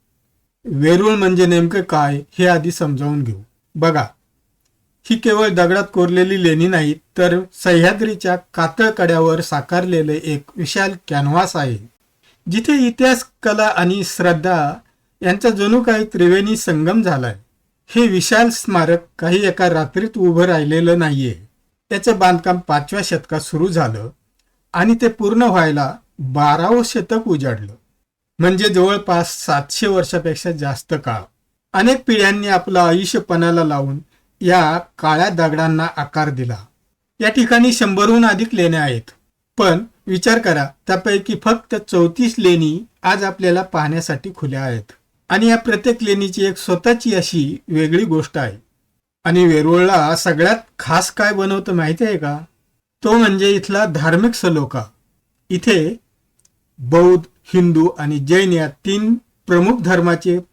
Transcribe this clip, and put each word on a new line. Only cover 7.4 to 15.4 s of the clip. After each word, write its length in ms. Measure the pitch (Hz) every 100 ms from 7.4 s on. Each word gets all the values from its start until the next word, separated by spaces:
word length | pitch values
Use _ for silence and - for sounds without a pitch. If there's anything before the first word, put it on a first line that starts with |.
| 185 -
सह्याद्रीच्या 720 | 190 170 175 208 220 208 185 180 -
कातळ 360 | - 165 - 220
कड्यावर 520 | 220 175 165 160 160
साकारलेलं 680 | 160 147 139 175 180 170 151
एक 380 | 151 160 147 143 -
विशाल 360 | 156 196 196 190 -
कॅनव्हास 480 | 143 143 160 185 170
आहे, 220 | 135 110 110 _ _ _ _ _ -
जिथे 280 | 190 226 294 247
इतिहास, 360 | 233 262 247 - _
कला 240 | 220 208 214
आणि 340 | - 175 196 180
श्रद्धा 680 | - 175 165 185 175 147 - - _ _ _
यांचा 280 | 190 196